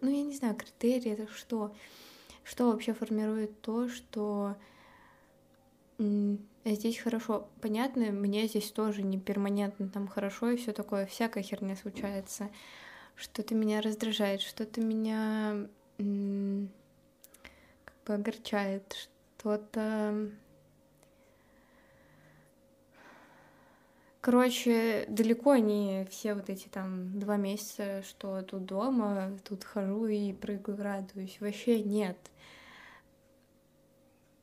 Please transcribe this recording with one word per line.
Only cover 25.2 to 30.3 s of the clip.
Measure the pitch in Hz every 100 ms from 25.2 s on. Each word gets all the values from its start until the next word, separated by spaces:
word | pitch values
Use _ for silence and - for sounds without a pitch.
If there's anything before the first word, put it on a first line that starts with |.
| 226 233 269 269
не | 214 208 202 190 190
все | - 220
вот | 202 196
эти | 190 -
там | 196 190 185 185 202
два | 202 208
месяца, | 196 208 208 - 202 196
что | 196 - 202 190
тут | 190 196 185
дома, | 190 240 254 208 202 190 196
тут | - 190 -
хожу | 214 190 202 226
и | 208 202